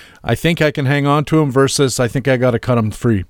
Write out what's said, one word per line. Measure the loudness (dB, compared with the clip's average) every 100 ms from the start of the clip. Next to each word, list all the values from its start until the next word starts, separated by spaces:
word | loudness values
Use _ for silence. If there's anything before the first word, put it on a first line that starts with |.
| -20 -12
"I | -4
think | -2 0 0
I | 0
can | 0 -2
hang | 0 2
on | 0 2
to | 0
him," | 2
versus, | 2 2 2 0 0
"I | -2
think | -2 -2
I | 0
gotta | 0 0
cut | 0 0
him | -2
free"? | -2 0 0 -2